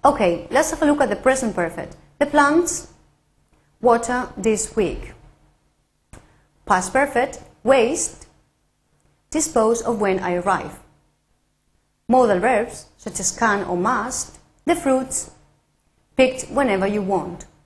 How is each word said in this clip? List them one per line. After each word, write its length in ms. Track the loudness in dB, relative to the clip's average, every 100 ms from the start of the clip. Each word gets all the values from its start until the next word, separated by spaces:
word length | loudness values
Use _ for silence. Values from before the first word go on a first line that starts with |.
Okay, 420 | 4 4 0 0 0
let's 200 | 0 0
have 120 | 0
a 40 | 0
look 140 | 2
at 80 | 0
the 80 | 0
present 380 | 0 0 -2
perfect. 420 | -4 -4 -6 -14 -16 _ _
The 80 | 0
plants 680 | 4 4 4 0 -4 -12 -20 _ _ _ _ _ _ _ _
water 480 | 2 2 2 -4 -4 -4
this 400 | -2 -2 -2 -2
week. 360 | -2 -4 -12 -18 -20 _ _ _ _ _ _ _ _ -20 _ _ _ _ -2
Past 260 | 0 2
perfect, 500 | 0 0 0 -2 -6 -20 _
waste, 640 | 2 4 4 0 -6 -8 -20 _ _ _ _ _ _ _ _ _ _
dispose 520 | -4 -2 2 2 2
of 180 | -2 0
when 200 | 0 0
I 140 | -2
arrive. 440 | -2 0 -2 -4 -16 -20 _ _ _ _ _ _ _ _ _ _ _ _
Modal 300 | 4 4 2
verbs, 480 | 2 0 -2 -8 -20 _
such 220 | -12 -6
as 160 | -6 -2
can 280 | 0 0
or 120 | -2 -2
must, 600 | 0 -2 -4 -8 -10 -14 _ _
the 100 | -2
fruits, 560 | 0 2 0 0 -8 -10 -18 _ _ _ _ _ _ _ 2
picked 280 | 2 2
whenever 420 | -6 -2 0 0 0
you 160 | -2
want. 440 | -2 -2 -4 -12 -16 _